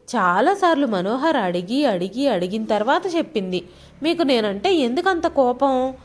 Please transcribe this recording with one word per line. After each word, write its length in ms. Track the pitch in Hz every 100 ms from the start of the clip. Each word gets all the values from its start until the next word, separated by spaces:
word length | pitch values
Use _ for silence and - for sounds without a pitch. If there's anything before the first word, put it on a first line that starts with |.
| - 233
చాలాసార్లు 680 | 180 185 294 392 349 294 277
మనోహర్ 500 | 190 185 254 320 294
అడిగి 480 | 185 175 180 262
అడిగి 440 | 285 185 190 226 277
అడిగిన 360 | 190 180 220
తర్వాత 380 | 220 208 220 339 370 330
చెప్పింది. 520 | - 214 185 180 - - - -
"మీకు 200 | 311 339
నేనంటే 520 | 285 240 214 196 370
ఎందుకంత 520 | 349 240 269 370 339 -
కోపం? 680 | 285 247 247 277 262 262 262